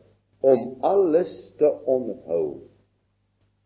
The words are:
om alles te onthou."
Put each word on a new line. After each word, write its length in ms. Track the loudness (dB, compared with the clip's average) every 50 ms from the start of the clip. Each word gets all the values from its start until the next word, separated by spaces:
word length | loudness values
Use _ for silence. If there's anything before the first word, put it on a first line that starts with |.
| _ _ _ _ _ _ _ _
om 360 | 2 4 4 4 2 -4 -8 -4
alles 500 | -2 0 2 2 2 2 2 0 0 -2 -8 -16 -20 -20 _ 0
te 140 | 0 0 0 -2 -2
onthou." 760 | -2 -2 -2 -2 -6 -10 -12 -8 -6 -4 -4 -2 -4 -6 -10 -16 -20 _ _ _ _ _ _ _ _ _ _ _ _ _ _ _ _ _ _ _